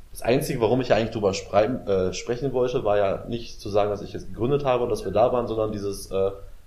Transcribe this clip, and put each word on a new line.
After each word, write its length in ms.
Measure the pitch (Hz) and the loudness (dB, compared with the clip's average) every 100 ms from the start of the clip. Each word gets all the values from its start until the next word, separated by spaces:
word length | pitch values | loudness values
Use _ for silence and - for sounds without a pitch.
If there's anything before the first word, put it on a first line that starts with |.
| - | -18
das 100 | - | -4
Einzige, 400 | 113 131 143 127 | 0 2 2 2
warum 180 | 110 127 | 4 4
ich 100 | 127 | 4
ja 60 | 110 | 2
eigentlich 140 | 113 | 2
drüber 220 | 113 101 | 0 0
spre-, 760 | 95 - 98 110 127 - 95 92 | 0 0 2 2 0 0 0 0
äh, 40 | |
sprechen 400 | - - 120 139 | -2 -4 -4 -2
wollte, 300 | 127 127 170 | 0 0 0
war 140 | 104 104 | 2 2
ja 280 | 98 78 - | 2 -2 -4
nicht 320 | 117 - - | -8 -8 -10
zu 100 | 107 | -2
sagen, 200 | 101 104 | 2 2
dass 140 | 101 | 0
ich 100 | 92 | -6
es 140 | 95 - | -10 -10
gegründet 360 | 95 120 143 | -4 0 2
habe 200 | 143 123 | 2 0
und 60 | 120 | 0
dass 140 | 104 95 | -2 0
wir 60 | |
da 220 | 95 123 | 4 4
waren, 140 | 123 113 | 4 0
sondern 240 | 110 107 | -2 -2
dieses, 400 | 104 101 98 - | -2 -4 -6 -4
äh, 180 | 95 98 - - - | 0 0 -2 -12 -16